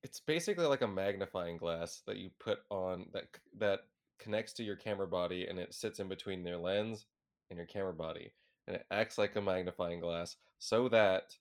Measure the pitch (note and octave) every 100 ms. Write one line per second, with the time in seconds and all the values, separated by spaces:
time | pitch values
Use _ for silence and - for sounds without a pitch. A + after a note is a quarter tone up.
0 | - - - D#3+ E3+ F3+ E3 C3+ A#2 F#2+
1 | G2 G2 F#2+ F#2 F2 E2+ E2+ E2 E2+ -
2 | - G2+ F#2+ - - G#2 - G2 F#2 F2+
3 | - - - - _ - G#2 G2 - _
4 | _ _ A2+ G#2+ A2 - A2 G2 - G2
5 | F#2+ F2+ F2 F2+ F#2 F#2 F2+ - A2+ -
6 | F#2+ F#2+ - F#2 F2 F2 F2 G2+ G#2+ G#2+
7 | - _ _ _ _ F2 E2+ G2+ F#2+ E2
8 | D#2+ D#2+ E2 _ _ _ - F#2 - G2
9 | A2 - G#2 G#2+ G2+ F#2 F2+ - F2 E2+
10 | E2+ E2+ F2 - _ _ - A2 B2+ A2+
11 | G#2 F#2+ - -